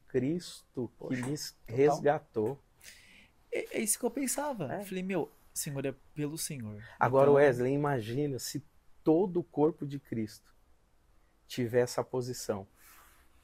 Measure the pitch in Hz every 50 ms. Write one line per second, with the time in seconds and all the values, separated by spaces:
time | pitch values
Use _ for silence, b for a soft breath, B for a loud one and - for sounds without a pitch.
0 | _ - - 131 127 139 165 180 - - - - - _ - 135 120 - _ -
1 | - - 135 123 123 135 151 147 - - - _ - - 117 131 139 151 147 165
2 | 156 143 147 151 - - - 113 107 117 139 - _ _ _ _ B B B B
3 | B B B B B B B _ _ - - - - - - - 226 202 - -
4 | - 226 208 277 277 247 - - 285 302 262 202 151 123 156 185 208 185 185 185
5 | 185 190 196 170 135 - - _ _ - - - - 160 139 139 135 139 127 -
6 | - - - 147 147 143 156 160 - - 156 131 113 107 107 104 107 - - -
7 | - 120 123 135 139 143 143 139 147 143 123 123 123 131 139 143 147 143 139 123
8 | 104 110 120 139 147 143 135 117 - - - 147 - - _ _ _ - - -
9 | - 160 156 165 202 190 175 180 156 - - 143 147 160 165 - 156 143 143 139
10 | - - - 113 110 107 - - _ _ _ _ _ _ - _ _ _ _ _
11 | _ _ _ _ _ _ _ _ _ - - - 123 113 117 123 123 120 - -
12 | 123 - - 131 120 123 123 - - - 107 98 98 - _ b b b b b
13 | b b b b b b _ _